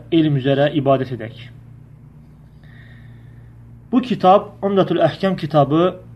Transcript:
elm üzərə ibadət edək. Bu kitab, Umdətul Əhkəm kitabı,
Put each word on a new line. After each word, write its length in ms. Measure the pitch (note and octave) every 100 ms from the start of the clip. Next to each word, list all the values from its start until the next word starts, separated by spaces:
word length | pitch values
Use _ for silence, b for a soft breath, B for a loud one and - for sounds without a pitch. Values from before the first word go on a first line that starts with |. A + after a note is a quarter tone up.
| -
elm 240 | E3 D#3 C#3
üzərə 340 | C3 C#3 D3
ibadət 400 | D3+ C3+ C3+ C3
edək. 220 | A#2 A2 - - - - - - - - - - - - - B B B B B B B B B B B - -
Bu 100 | B3+
kitab, 540 | B3+ G3+ F3+ G3+ - -
Umdətul 400 | G3 G3 E3+ E3+
Əhkəm 360 | D#3+ - F#3+ F3+
kitabı, 600 | D3+ D3+ C3+ D#3 F3+ F3+ -